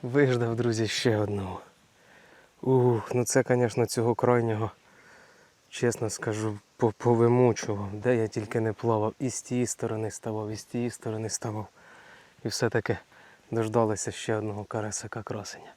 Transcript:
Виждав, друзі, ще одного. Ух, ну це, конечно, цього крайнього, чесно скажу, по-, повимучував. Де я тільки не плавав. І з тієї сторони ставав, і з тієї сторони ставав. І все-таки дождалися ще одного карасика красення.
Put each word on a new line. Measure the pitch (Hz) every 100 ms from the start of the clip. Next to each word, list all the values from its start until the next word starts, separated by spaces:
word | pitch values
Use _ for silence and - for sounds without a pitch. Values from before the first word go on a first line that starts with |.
Виждав, | 127 135 139 123 117 117
друзі, | 120 110 110
ще | - 123 107
одного. | 101 101 95 92 - _ _ _ _ - - - _ _
Ух, | 127 131 123 117 -
ну | 123
це, | 120 135
конечно, | 123 123 120 - 113
цього | - 117
крайнього, | 117 120 123 117 107 110 - _ - - - - - _ _ _
чесно | - 123 - 110
скажу, | - - 107 110 107 _ _
по-, | 117
повимучував. | - 120 117 117 123 123 107 - 101 101
Де | 104 117 123
я | 110
тільки | - 107 120
не | 110
плавав. | 107 117 110 107 -
І | 131
з | -
тієї | - 123 120
сторони | - 113 110 110
ставав, | - 117 107 107
і | 107
з |
тієї | - 123 120
сторони | - 117 110 110
ставав. | - 117 107 101 _ - - - - - _
І | 113
все-таки | - 117 117 - 104 - - - - _
дождалися | 117 110 113 113 104 -
ще | - - 110
одного | 107 101
карасика | 101 113 107 - 110 -
красення. | 107 110 104 - -